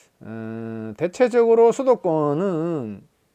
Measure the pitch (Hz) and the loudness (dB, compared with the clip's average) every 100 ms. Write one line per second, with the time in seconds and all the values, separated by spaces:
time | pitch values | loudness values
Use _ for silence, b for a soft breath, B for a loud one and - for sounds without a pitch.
0 | B _ - 113 110 113 113 113 110 110 | B _ -16 -14 -12 -10 -10 -10 -10 -6
1 | 170 - 247 240 233 226 233 220 262 233 | -6 0 0 2 4 6 4 4 0 2
2 | 180 156 147 147 196 165 170 160 113 98 | 2 0 0 0 -2 -2 -4 -6 -8 -12
3 | - _ _ | -18 _ _